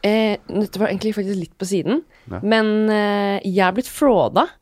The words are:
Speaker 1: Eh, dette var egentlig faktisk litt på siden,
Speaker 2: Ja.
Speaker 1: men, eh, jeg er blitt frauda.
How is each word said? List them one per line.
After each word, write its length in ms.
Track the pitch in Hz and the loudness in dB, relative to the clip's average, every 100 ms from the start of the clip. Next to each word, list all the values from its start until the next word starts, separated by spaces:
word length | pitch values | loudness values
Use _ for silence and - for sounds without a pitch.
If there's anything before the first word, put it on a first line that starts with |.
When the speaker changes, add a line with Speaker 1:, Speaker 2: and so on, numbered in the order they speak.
Speaker 1:
Eh, 360 | 202 220 220 208 - | 2 2 0 -2 -4
dette 320 | 180 208 190 | -4 -4 -2
var 80 | 214 | -2
egentlig 240 | 190 214 | 0 -4
faktisk 220 | 208 196 196 | -4 -4 -4
litt 220 | 165 _ | -6 _
på 60 | 185 | -4
siden, 340 | 196 151 277 - _ - | -2 0 -2 -4 _ -14
Speaker 2:
Ja. 80 | 92 | -6
Speaker 1:
men, 480 | 202 220 220 214 214 | 0 2 2 2 2
eh, 500 | 214 208 202 202 196 | 2 0 0 -2 -2
jeg 160 | 202 185 185 | -2 2 2
er 60 | |
blitt 160 | 190 - | 0 -6
frauda. 540 | - 285 202 117 165 311 - | 0 2 4 4 2 0 -4